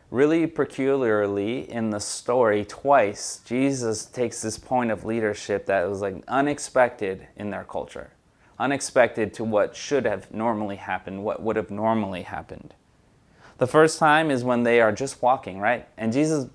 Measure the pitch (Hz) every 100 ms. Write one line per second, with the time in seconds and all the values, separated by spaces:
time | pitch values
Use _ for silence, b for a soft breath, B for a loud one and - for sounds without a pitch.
0 | b 117 147 165 156 - 143 - 135 139
1 | 120 107 101 101 101 131 - 117 110 104
2 | - - - 123 113 104 101 - 135 139
3 | 101 101 - - - 120 139 135 117 104
4 | - - 120 - 110 - - 127 117 104
5 | 107 117 107 104 - 101 98 98 90 98
6 | 101 92 - 127 143 143 - 127 123 -
7 | 98 95 - - 104 95 95 87 - -
8 | - _ _ b b - 127 139 - 135
9 | 117 - 104 - 113 107 95 - - 143
10 | 110 95 - 104 113 107 104 98 - 92
11 | - 95 104 - 101 107 104 101 110 110
12 | 98 90 - 80 - - - - _ _
13 | _ b b b b - 127 151 160 -
14 | 156 151 160 131 123 120 120 117 110 104
15 | 135 - 123 135 98 92 104 120 - -
16 | 113 127 156 151 127